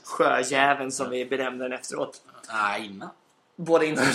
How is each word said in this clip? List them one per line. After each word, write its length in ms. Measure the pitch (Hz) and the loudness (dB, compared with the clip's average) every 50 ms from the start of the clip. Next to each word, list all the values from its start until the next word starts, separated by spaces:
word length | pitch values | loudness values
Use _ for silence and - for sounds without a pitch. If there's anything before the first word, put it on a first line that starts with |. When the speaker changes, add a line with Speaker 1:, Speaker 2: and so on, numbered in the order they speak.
| - | -14
Speaker 1:
Sjöjäveln, 880 | - - - 160 147 131 123 127 127 139 135 139 143 143 139 131 131 131 | -12 0 2 4 4 4 2 2 0 2 4 4 4 4 2 0 -6 -4
som 120 | - 135 | -4 -4
Speaker 2:
Ja. 40 | 123 | -4
Speaker 1:
vi 140 | 123 127 123 | -2 -4 -2
benämnde 400 | 127 139 131 131 127 127 123 127 | -2 -2 -2 -2 -4 -4 -6 -6
den 80 | 127 127 | -6 -8
efteråt. 500 | 127 - - 131 - 139 - - - _ - - - - - 113 | -8 -8 -8 -6 -6 -6 -6 -8 -16 _ -20 -20 -20 -16 -8 -2
Speaker 2:
Nej, 340 | 110 104 101 104 107 110 | 0 0 0 0 -2 -6
innan. 220 | 101 98 98 143 180 - _ _ _ _ _ _ _ _ | -8 -10 -12 -12 -14 -16 _ _ _ _ _ _ _ _
Speaker 1:
Både 300 | - 170 160 165 160 156 | -10 0 4 4 4 4
innan 180 | 156 151 135 131 139 - | 2 2 2 2 4 4